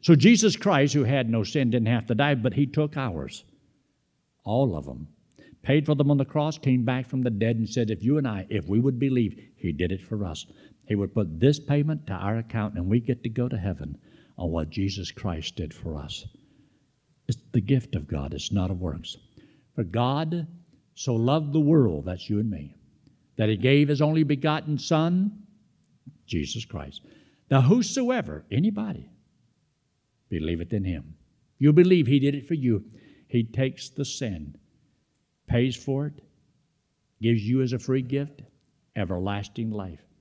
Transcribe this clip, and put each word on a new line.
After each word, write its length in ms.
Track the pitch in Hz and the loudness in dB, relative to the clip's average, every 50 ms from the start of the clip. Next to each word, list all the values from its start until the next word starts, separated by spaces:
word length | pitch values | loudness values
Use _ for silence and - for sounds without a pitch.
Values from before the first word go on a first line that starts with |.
So 140 | - - 170 | 8 8 6
Jesus 400 | 147 120 196 240 202 220 214 - | 8 10 8 8 8 6 2 2
Christ, 380 | - - 202 185 143 139 147 143 | 2 0 2 4 4 4 4 2
who 100 | 147 135 | 2 2
had 260 | 110 135 139 127 113 | 2 2 0 0 0
no 140 | 113 113 104 | 0 0 -2
sin, 280 | 98 - 151 135 120 | -2 -2 0 0 2
didn't 160 | 113 123 113 107 | 2 2 2 2
have 200 | 120 120 - - | 0 0 0 -2
to 80 | 120 | 0
die, 200 | 107 143 147 147 | 0 2 0 0
but 180 | 123 110 127 - | 0 0 -2 0
he 120 | - 143 | 0 -2
took 300 | 127 - 147 151 147 147 | 0 0 -2 -2 -2 -2
ours. 480 | 139 135 120 90 78 69 62 - - - _ _ _ _ _ _ _ _ _ _ _ _ _ _ _ _ _ _ _ _ | -6 -6 -6 -6 -6 -8 -10 -12 -16 -20 _ _ _ _ _ _ _ _ _ _ _ _ _ _ _ _ _ _ _ _
All 320 | - 104 123 139 127 87 | -2 0 2 2 0 0
of 100 | 78 69 | -4 -6
them. 220 | 71 65 62 76 76 _ _ _ _ _ _ - - - _ _ | -8 -12 -12 -14 -16 _ _ _ _ _ _ -20 -20 -20 _ _
Paid 240 | - 139 151 151 151 | 2 2 2 4 2
for 80 | 151 | 2
them 160 | 139 143 139 | 2 4 2
on 60 | 147 139 | 4 2
the 80 | 135 | 0
cross, 340 | 135 - 151 147 156 151 - | 0 -2 -4 -2 -2 -4 -4
came 260 | - 143 131 127 120 | 0 2 2 2 2
back 220 | 117 127 127 131 - | 0 -2 -2 -4 -6
from 160 | - 131 127 | -4 -2 -2
the 80 | 123 | -2
dead 240 | 113 101 110 113 117 | 0 0 0 0 0
and 120 | 113 113 98 | 0 -2 -2
said, 220 | - 131 117 107 | -2 -2 -2 -2
"If 140 | 110 98 87 | -2 -2 0
you 160 | 117 143 151 | 0 0 2
and 80 | 143 127 | 0 -2
I, 180 | 107 98 92 - | -4 -4 -6 -4
if 180 | - 104 - 80 | -4 -4 -2 0
we 120 | 98 110 | 0 2
would 200 | 120 139 131 120 | 2 2 0 0
believe, 400 | 131 139 131 123 117 98 - - - - _ | 0 0 2 2 0 0 -2 -6 -18 -20 _
he 160 | _ - 87 | _ -6 -4
did 200 | 80 71 90 87 | -2 -2 -2 -2
it 100 | 92 95 | -2 -4
for 220 | - - 113 104 101 | -6 -8 -6 -6 -6
us." 220 | 90 78 73 - - - - - - - _ _ - | -6 -6 -10 -12 -16 -20 -20 -20 -20 -20 _ _ -4
He 60 | 107 | -2
would 220 | 101 101 95 - | -2 -2 -2 0
put 240 | - 104 85 78 80 | -2 -2 -2 -2 2
this 200 | 95 135 147 147 | 4 4 4 2
payment 460 | - - 139 147 147 151 156 147 - | 0 -2 0 0 0 0 -4 -6 -6
to 80 | - 104 | -8 -8
our 240 | 90 98 98 107 113 | -6 -4 -4 -4 -4
account 380 | 113 113 - 117 107 104 104 | -6 -6 -4 -4 -4 -4 -4
and 120 | 92 90 92 | -4 -2 0
we 120 | 104 123 | 0 0
get 240 | 117 - 127 120 - | 2 0 -4 -4 -4
to 60 | - | -8
go 200 | 110 127 123 123 | -4 -2 -4 -2
to 80 | 120 110 | -2 -4
heaven 400 | 90 101 90 - - 71 76 - _ _ _ - - _ _ - | -4 -4 -4 -4 -8 -10 -12 -12 _ _ _ -20 -20 _ _ -8
on 140 | 90 85 | -6 -4
what 180 | 80 82 78 78 | -2 -2 -4 -4
Jesus 420 | - - 98 98 98 98 92 - | -4 -4 -4 -4 -4 -6 -10 -10
Christ 440 | - - - 101 87 78 78 - - | -12 -8 -6 -6 -6 -4 -8 -10 -8
did 180 | - 90 80 80 | -8 -8 -8 -8
for 240 | - - - 78 73 | -12 -10 -10 -10 -10
us. 300 | 69 73 - - - - - - _ _ _ _ _ _ _ _ _ _ _ _ _ _ _ _ _ - | -10 -10 -12 -14 -14 -16 -20 -20 _ _ _ _ _ _ _ _ _ _ _ _ _ _ _ _ _ -6
It's 140 | 120 - _ - | -6 -6 _ -2
the 100 | - 123 | -2 -2
gift 340 | 95 95 131 131 117 - - | 2 2 0 0 0 -2 -8
of 120 | 85 73 - | -8 -6 -6
God. 280 | - 76 69 67 - | -6 -6 -6 -6 -8
It's 160 | 71 - - | -8 -8 -4
not 180 | - 98 92 90 | -2 -2 -2 -2
of 100 | 95 90 | -4 -4
works. 380 | 92 85 76 - - - - - _ _ _ - - - _ _ _ _ _ | -6 -6 -8 -8 -10 -14 -16 -18 _ _ _ -20 -20 -20 _ _ _ _ _
"For 100 | - 113 | -6 -6
God 640 | 85 85 110 120 127 135 143 160 160 165 175 160 160 - - - _ _ _ _ _ _ | -4 -2 0 0 0 0 -2 -2 -2 -4 -4 -6 -8 -12 -20 -20 _ _ _ _ _ _
so 220 | - - - 123 | -10 -4 -2 0
loved 360 | 113 117 123 139 160 156 147 | 0 2 2 2 2 0 0
the 80 | 143 160 | 0 2
world," 460 | 151 143 160 160 131 107 82 73 71 | 4 6 6 6 6 4 2 -2 -4
that's 240 | - 90 92 - - | -6 -8 -8 -4 -2
you 80 | 107 104 | -2 0
and 140 | 107 117 | 0 0
me, 240 | 101 80 73 71 - _ _ _ _ _ _ - _ _ _ _ _ - | -4 -6 -8 -14 -16 _ _ _ _ _ _ -20 _ _ _ _ _ 0
"that 120 | 110 107 | 2 2
he 80 | 110 98 | 2 2
gave 300 | 92 127 139 143 147 143 | 4 4 6 6 6 4
his 160 | 147 135 151 | 2 2 2
only 180 | 151 156 160 | 2 2 2
begotten 560 | 156 147 151 135 135 156 151 160 - 156 151 139 | 2 2 0 0 0 -2 -2 -2 -2 -4 -4 -4
Son," 680 | - - 165 156 160 165 175 180 190 208 208 - - - _ _ _ _ _ _ _ _ _ _ _ - - _ _ _ | 0 0 2 2 2 2 2 2 0 0 -2 -6 -20 -20 _ _ _ _ _ _ _ _ _ _ _ -20 -20 _ _ _
Jesus 380 | - 85 71 60 - - 113 | -4 -4 -4 -4 -6 -10 -10
Christ, 360 | - - 78 71 69 71 - _ - - - _ _ _ _ _ _ | -10 -10 -12 -12 -12 -14 -18 _ -20 -20 -20 _ _ _ _ _ _
"that 160 | 139 135 131 | 4 4 6
whosoever," 840 | 127 190 254 233 - - 269 254 240 254 247 - - 76 76 - _ | 6 6 4 4 0 -2 -4 -2 0 -2 -2 -4 -6 -10 -12 -10 _
anybody, 580 | 101 113 170 214 208 208 220 214 180 - 65 - - _ _ _ _ _ _ _ _ _ _ _ _ _ _ _ _ _ _ _ _ _ _ _ | -2 0 0 0 0 -2 -6 -6 -8 -10 -12 -18 -20 _ _ _ _ _ _ _ _ _ _ _ _ _ _ _ _ _ _ _ _ _ _ _
"believeth 420 | - 85 76 80 85 82 85 85 | -6 -4 -2 -2 -4 -4 -4 -4
in 120 | 113 104 98 | -4 -2 -2
him." 320 | 92 87 73 69 73 82 _ _ _ _ _ _ _ _ _ | -2 -4 -6 -8 -14 -20 _ _ _ _ _ _ _ _ _
You 160 | 135 147 151 | 6 6 8
believe 320 | 156 180 180 190 180 151 | 8 8 8 8 6 6
he 140 | 113 143 143 | 4 4 4
did 160 | 131 143 139 | 4 2 0
it 100 | 143 131 | -2 -4
for 80 | - 175 | -4 -4
you. 320 | 160 131 123 113 101 92 - - - - - - _ _ _ | 0 2 2 2 2 0 -6 -20 -20 -20 -20 -20 _ _ _
He 160 | - 123 113 | -2 -2 -2
takes 460 | 113 - - 135 135 131 - - - | 0 -2 -2 -2 -2 -2 -6 -16 -16
the 160 | _ - 143 | _ -8 -8
sin, 500 | - - - 139 117 95 80 76 73 73 - _ _ _ _ _ _ _ _ _ _ _ _ _ _ _ _ _ - | -6 -6 -8 -6 -6 -6 -8 -10 -14 -16 -20 _ _ _ _ _ _ _ _ _ _ _ _ _ _ _ _ _ -2
pays 280 | - 120 123 131 120 | 0 2 2 2 0
for 320 | - - - 135 135 147 151 | -4 -6 -4 -4 -2 -2 -6
it, 140 | 143 - - _ _ _ _ _ _ _ _ _ _ _ _ _ _ _ _ _ _ _ | -8 -12 -20 _ _ _ _ _ _ _ _ _ _ _ _ _ _ _ _ _ _ _
gives 260 | 110 113 117 113 101 104 | 0 2 2 2 2 0
you 140 | 123 131 131 | 0 0 0
as 100 | 123 120 | 0 -2
a 60 | 120 | -4
free 240 | - - 131 135 131 | -2 -2 -2 -2 -2
gift, 400 | 120 131 139 143 147 143 - - - _ _ _ _ _ _ _ _ _ | -2 -4 -6 -6 -6 -12 -20 -20 -20 _ _ _ _ _ _ _ _ _
everlasting 760 | - 101 85 95 90 92 98 101 101 101 95 - - 117 110 | -6 -4 -4 -2 -4 -4 -4 -4 -6 -8 -10 -8 -8 -6 -6
life. 340 | 107 104 95 92 80 73 _ _ _ _ | -6 -8 -8 -10 -14 -16 _ _ _ _